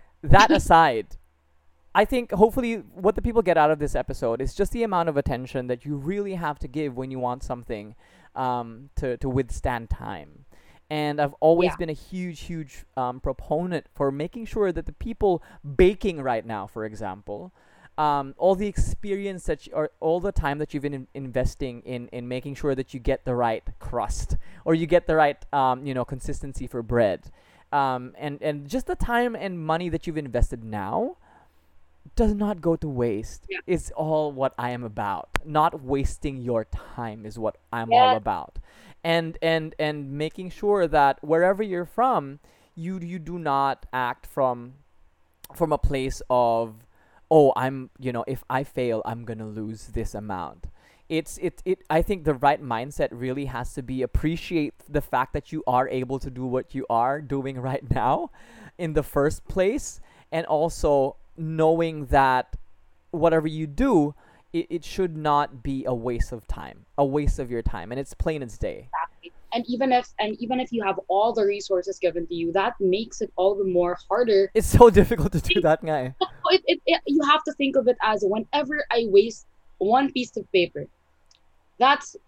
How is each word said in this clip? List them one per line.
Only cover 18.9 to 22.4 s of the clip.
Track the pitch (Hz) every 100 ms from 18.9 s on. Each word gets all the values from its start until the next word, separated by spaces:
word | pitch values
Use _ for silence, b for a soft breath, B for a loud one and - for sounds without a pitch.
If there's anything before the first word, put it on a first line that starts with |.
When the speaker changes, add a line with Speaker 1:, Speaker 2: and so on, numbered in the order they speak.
| - 202 196 196 185
Speaker 1:
that | - 151 -
you, |
or | - 151 -
all | 160 175
the | 196
time | - 147 143
that | 147
you've | 147
been | 143
in-, | 139 131
investing | 139 131 127 123 - 139 120
in, | - 123 120
in | 123 120
making | 127